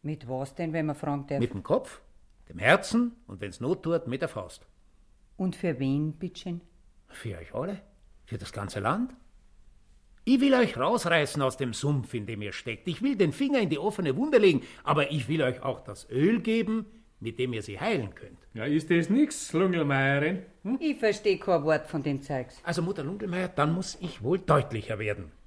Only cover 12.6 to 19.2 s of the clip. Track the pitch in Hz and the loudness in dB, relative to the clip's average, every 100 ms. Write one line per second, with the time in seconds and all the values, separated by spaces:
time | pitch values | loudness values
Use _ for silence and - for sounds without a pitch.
12.6 | - 110 - 151 262 233 175 - 277 269 | -10 -8 -6 -2 0 4 2 2 2 2
13.6 | 190 147 190 208 165 135 285 269 202 143 | 2 0 -2 -2 -2 0 4 6 6 4
14.6 | - - - 151 143 151 113 160 127 123 | 0 -10 0 2 2 -2 -2 0 0 0
15.6 | 135 - - 101 - 120 165 226 196 226 | -4 -6 -10 -14 -6 2 4 4 2 0
16.6 | 202 220 220 - _ _ 113 113 127 113 | 2 -2 -4 -16 _ _ -10 -4 -2 -2
17.6 | 104 101 180 190 104 - - - - - | -6 -6 -2 -2 -4 -10 -20 -20 -16 -6
18.6 | 123 151 156 170 165 226 | 0 0 4 2 4 4